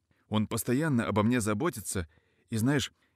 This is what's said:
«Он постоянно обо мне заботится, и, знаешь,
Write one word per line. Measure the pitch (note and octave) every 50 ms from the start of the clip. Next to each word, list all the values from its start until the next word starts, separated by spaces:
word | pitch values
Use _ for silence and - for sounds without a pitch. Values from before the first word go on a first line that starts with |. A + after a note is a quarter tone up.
| _ _ _ _ _ -
«Он | G#2+ G#2+ G#2+ -
постоянно | - A#2 - - A#2+ C3+ D#3 E3 C#3 A#2 A2
обо | - A2+ G#2+ G#2
мне | A2+ B2 B2+
заботится, | G#2+ G#2+ G#2+ G#2 C3+ F3 - A2 F#2+ - - G2+ E2+ - _ _ _ _ _ _ _ -
и, | - A2+
знаешь, | G#2 B2+ D3 C#3+ - - - _ _ _ _